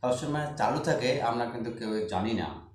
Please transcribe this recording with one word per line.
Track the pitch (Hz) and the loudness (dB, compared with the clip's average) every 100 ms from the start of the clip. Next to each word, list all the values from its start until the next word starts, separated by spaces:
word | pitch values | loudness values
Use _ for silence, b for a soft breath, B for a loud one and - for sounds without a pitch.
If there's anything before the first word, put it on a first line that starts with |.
সবসময় | 123 127 147 147 147 - | 0 0 0 -2 -2 0
চালু | 110 127 - | 2 2 2
থাকে | - 123 127 117 | 2 4 2 2
আমরা | 120 117 | 0 -2
কিন্তু | 117 113 110 | -2 -6 -4
কেউ | 110 107 107 | -2 -2 0
জানি | 92 104 110 | 0 0 0
না। | 78 - - | -2 -6 -16